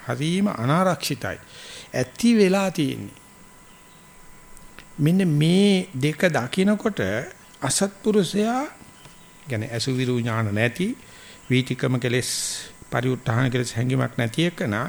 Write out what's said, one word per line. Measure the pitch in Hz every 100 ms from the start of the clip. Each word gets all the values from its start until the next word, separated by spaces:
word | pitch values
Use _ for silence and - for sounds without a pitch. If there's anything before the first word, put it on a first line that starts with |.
හරීම | - 123 156 180 202
අනාරක්ෂිතයි. | - 120 165 185 170 - 139 98 - - - - - -
ඇති | 120 127 - 233
වෙලා | 226 190 190 196
තියෙන්නේ. | 165 135 113 101 - - - - - - - - - - - - - - - - - - -
මෙන්න | 147 190 185
මේ | 147 156 185 202 185 185
දෙක | 131 147 156 185
දකිනකොට | 139 123 - 190 208 226 202 95 107 - - - -
අසත්පුරුෂයා, | 135 - 196 - 220 208 165 202 214 254 311 - - - - - - -
කියන්නේ | - 113 110
අසුවිරු | 117 - 127 127 123
ඥාන | 117 113 110
නැති, | 101 120 120 190 269 - - - -
වීතිකම | - 127 127 127 135 127
කෙලෙස්, | 123 123 - - - - - - -
පරිඋත් | 123 127 123
ท | -
า | 113
น | 131
කෙලෙස් | 123 120
හැඟීමක් | 113 127 131 123 -
නැති | 117 131
එකන | 170 175 117 101